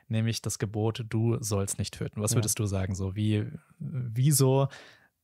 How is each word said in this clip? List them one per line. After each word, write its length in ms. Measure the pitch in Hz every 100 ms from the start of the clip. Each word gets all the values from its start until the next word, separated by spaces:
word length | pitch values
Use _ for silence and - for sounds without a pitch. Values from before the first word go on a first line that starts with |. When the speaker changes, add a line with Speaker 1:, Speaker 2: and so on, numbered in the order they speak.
| -
Speaker 1:
nämlich 340 | 110 113 113
das 160 | 113 -
Gebot, 460 | 104 107 110 110 110
„Du 300 | 113 117 117
sollst 360 | 107 101 98 -
nicht 160 | 101
töten“. 260 | - - -
Was 140 | 104
Speaker 2:
Ja. 20 | 113
Speaker 1:
würdest 220 | 107 -
du 80 | 104
sagen, 280 | 95 95 92
so 180 | 95 98
wie, 300 | 107 107 117 - _ -
wieso 880 | 143 127 123 110 139 135 135 135 139 - - - _ _